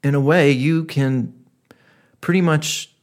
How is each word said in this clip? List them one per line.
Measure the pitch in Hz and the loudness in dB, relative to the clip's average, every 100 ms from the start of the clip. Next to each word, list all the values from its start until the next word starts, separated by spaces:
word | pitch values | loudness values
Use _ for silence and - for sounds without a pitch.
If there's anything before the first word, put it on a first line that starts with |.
In | 143 143 | 0 0
a | |
way, | 139 175 143 | 2 4 4
you | 131 143 165 160 | 2 0 0 -2
can | 143 135 131 113 - _ _ _ - _ _ _ _ | -2 -2 -2 -4 -10 _ _ _ -20 _ _ _ _
pretty | - 180 | -2 0
much | 170 151 156 - - _ | 2 0 -2 -10 -12 _